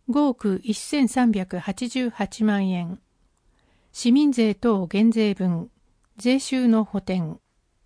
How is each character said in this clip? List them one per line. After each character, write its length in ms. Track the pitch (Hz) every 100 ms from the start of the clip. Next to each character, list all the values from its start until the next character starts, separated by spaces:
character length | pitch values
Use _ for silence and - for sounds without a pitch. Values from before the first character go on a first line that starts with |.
| -
五 220 | 262 294
億 300 | 240 208 190
一 100 | -
千 340 | 208 - 294 240
三 240 | 262 240
百 280 | 208 185 180
八 280 | 202 190 247
十 220 | 254 240
八 340 | - 196 -
万 240 | 214 202 190
円。 320 | 180 175 185 _ _ _ _ _ _ _ _ _
市 200 | - 240
民 200 | 269 294
税 220 | 247 220
等 320 | 202 240 202 175
減 240 | 196 226
税 220 | 226 208
分、 360 | 190 185 170 226 _ _ _ _ -
税 200 | 240 262
収 300 | - 262 247
の 180 | 220 208
補 160 | 196
填。 380 | - 185 160 - _ _ _ _